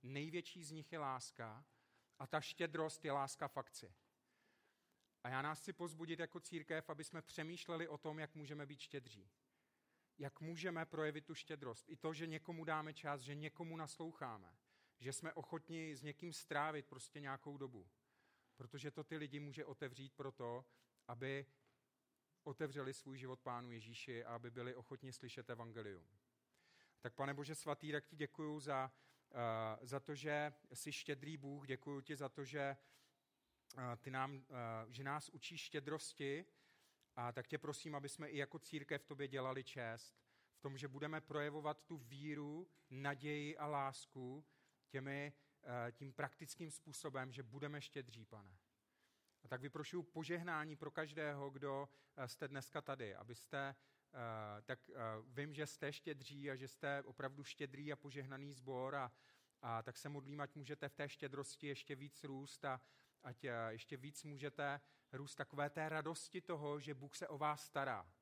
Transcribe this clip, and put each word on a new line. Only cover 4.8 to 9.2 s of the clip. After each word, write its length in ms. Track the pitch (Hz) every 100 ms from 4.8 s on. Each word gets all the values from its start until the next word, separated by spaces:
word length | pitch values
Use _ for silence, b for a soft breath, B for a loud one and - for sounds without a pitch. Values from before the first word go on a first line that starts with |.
| b b b _
A 60 | 120
já 120 | 131
nás 180 | 143 156
chci 140 | -
povzbudit 460 | 180 175 156 165 160
jako 200 | 165 180
církev, 500 | - 170 147 156 151
aby 140 | 151
jsme 180 | 151 165
přemýšleli 680 | - - 160 175 - 165 165
o 100 | 147
tom, 220 | 156 156
jak 160 | 151 156
můžeme 300 | 143 147 143
být 140 | 143
štědří. 500 | - 143 123 107